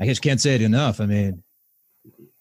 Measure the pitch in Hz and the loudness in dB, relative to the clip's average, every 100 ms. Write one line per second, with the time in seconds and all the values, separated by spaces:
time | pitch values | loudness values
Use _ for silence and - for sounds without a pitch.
0 | 104 127 151 127 143 127 110 117 143 - | -4 -2 0 0 2 2 2 2 0 -2
1 | 104 104 98 90 - _ _ _ _ _ | -2 -2 -2 -6 -16 _ _ _ _ _
2 | - - - _ | -20 -20 -20 _